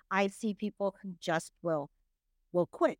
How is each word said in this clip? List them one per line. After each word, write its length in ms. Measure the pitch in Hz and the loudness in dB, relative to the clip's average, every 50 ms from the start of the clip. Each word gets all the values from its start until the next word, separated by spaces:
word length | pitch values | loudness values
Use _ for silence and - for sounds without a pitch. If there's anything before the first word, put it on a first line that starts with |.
| _ - | _ -2
I 180 | 196 190 202 196 | 0 2 2 2
see 260 | - - - 214 190 | 0 -2 -4 -4 -4
people 400 | - 214 208 - - 202 196 - - | -2 -4 -6 -2 -2 -2 -2 -2 -4
who 120 | - 190 175 - | -12 -12 -12 -6
just 320 | - 180 160 165 - - _ _ | -2 0 0 0 -2 -4 _ _
will, 280 | - 170 160 147 143 - _ _ _ _ _ _ _ _ _ _ _ - | -4 -2 -2 -2 -2 -6 _ _ _ _ _ _ _ _ _ _ _ -2
will 140 | - 175 165 | 0 0 0
quit 320 | - - - 339 269 - | 0 2 2 2 2 2